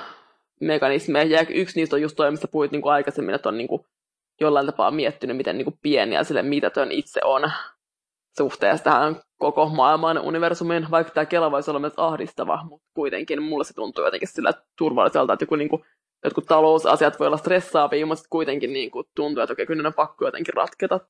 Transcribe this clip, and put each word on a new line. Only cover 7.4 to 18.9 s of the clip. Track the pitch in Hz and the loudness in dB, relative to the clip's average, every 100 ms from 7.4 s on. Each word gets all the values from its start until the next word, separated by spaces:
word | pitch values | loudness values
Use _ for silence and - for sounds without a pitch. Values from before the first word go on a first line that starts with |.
| 151 - - - _ _ _ _ _ - | 0 -6 -12 -20 _ _ _ _ _ -4
suhteessa | 139 - 98 165 | -4 0 2 2
tähän | - 135 151 160 - - | 2 4 2 -2 -12 -4
koko | 143 143 156 | -2 0 0
maailman | 151 131 156 165 160 | 4 4 4 2 -2
universumiin, | 151 165 170 170 170 170 156 | -2 -2 -2 -2 -2 -2 0
vaikka | 165 165 | 0 0
tää | 156 151 | -2 0
Kela | 170 156 | 0 2
voisi | 143 151 | 0 -2
olla | 143 | -4
myös | 147 - | -4 -2
ahdistava, | 165 156 - - 87 156 | -2 -2 -8 -6 -4 -4
mutta | 160 147 _ | -6 -20 _
kuitenkin | 170 143 95 156 147 | -6 -4 -4 -4 -6
mulle | 156 147 | -4 -4
se | 143 | -4
tuntuu | - 110 - - | -8 -8 -2 -2
jotenkin | - 185 | -2 -4
sillä | - - - _ - | -2 -2 -2 _ -4
turvalliselta, | 156 123 95 151 131 | 0 2 2 2 2
että | - | 0
joku, | 160 156 | 0 -2
niin | 151 | -2
kuin, | 160 _ _ _ _ | -4 _ _ _ _
jotkut | 151 - - | -4 -2 2
talousasiat | 156 156 160 156 147 151 - | 6 6 6 4 4 4 2
voi | 147 | 0
olla | 151 | 0
stressaavia, | 175 180 175 160 143 151 156 | 2 0 2 2 2 0 -2
mutta | 160 | -4
sit | - | -4
kuitenkin, | 165 151 139 123 | -4 -2 -2 -4
niin | 135 117 | -4 -6